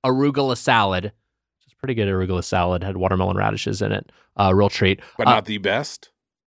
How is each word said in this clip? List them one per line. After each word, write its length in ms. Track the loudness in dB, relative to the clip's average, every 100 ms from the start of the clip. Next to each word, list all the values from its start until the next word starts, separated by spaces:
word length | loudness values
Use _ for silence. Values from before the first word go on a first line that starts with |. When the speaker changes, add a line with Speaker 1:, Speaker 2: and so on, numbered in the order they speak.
Speaker 1:
arugula 520 | 0 2 2 2 -2 -2
salad. 560 | 2 2 2 -2 -4 _ _ _ _ _
It's 100 | _
pretty 200 | _ -6
good 140 | -2 0
arugula 360 | 0 0 -2
salad. 380 | -2 -2 0 -2
Had 140 | -4 -4
watermelon 380 | 0 0 0 0
radishes 420 | -2 -2 -6 -4
in 120 | -2
it. 180 | -4 -8 _ _ 0
Uh, 160 | 4
real 140 | 4 2
treat. 320 | 2 0 0 -6 -2
Speaker 2:
But 120 | 2
Speaker 1:
Uh, 60 |
Speaker 2:
not 100 | 2 0
the 120 | -4
best? 520 | -2 -2 -4 -14 -20 _ _ _ _